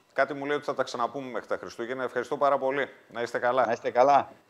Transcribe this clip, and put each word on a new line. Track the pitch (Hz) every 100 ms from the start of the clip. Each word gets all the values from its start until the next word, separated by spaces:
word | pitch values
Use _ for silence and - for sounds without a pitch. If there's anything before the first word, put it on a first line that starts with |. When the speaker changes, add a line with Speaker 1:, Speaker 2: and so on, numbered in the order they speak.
| _
Speaker 1:
Κάτι | - 139
μου | 143
λέει | 139 147
ότι |
θα | 147
τα | 135
ξαναπούμε | 127 123 117 143 127
μέχρι | 110 -
τα | 98
Χριστούγεννα. | 92 - 117 131
Ευχαριστώ | 123 123 117 143
πάρα | 139 139
πολύ. | 131 143 - - -
Να | 117
είστε | 117 123
καλά. | 120 131 113
Speaker 2:
Να |
είστε | 117 127
καλά. | 120 135 139 - -